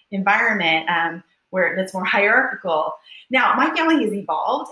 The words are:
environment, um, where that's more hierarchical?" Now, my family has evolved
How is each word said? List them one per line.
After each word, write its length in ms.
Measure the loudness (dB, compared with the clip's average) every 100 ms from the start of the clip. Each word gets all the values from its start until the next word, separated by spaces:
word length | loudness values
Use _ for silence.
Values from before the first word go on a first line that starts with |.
| -10
environment, 760 | -2 2 2 2 0 2 0 0
um, 340 | -2 -2 -4 -14 _ _
where 260 | -2 0 0
that's 200 | -4 -4
more 100 | -2
hierarchical?" 880 | 2 4 2 0 -4 -2 -2 -2 -6 -16 -20 -2
Now, 240 | 0 2 2
my 180 | 0
family 300 | 2 2 2
has 100 | 2
evolved 560 | -4 -4 -4 -2 -2 -4